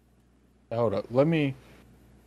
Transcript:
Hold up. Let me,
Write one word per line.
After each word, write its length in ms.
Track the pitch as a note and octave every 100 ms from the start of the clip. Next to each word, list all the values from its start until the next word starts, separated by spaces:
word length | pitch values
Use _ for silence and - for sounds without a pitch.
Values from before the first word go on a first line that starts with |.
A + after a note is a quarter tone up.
| _ _ _ _ _ _ -
Hold 220 | A2+ A2+
up. 100 | G2+ -
Let 160 | B2 D#3
me, 280 | E3 C#3 C3 - - - - - -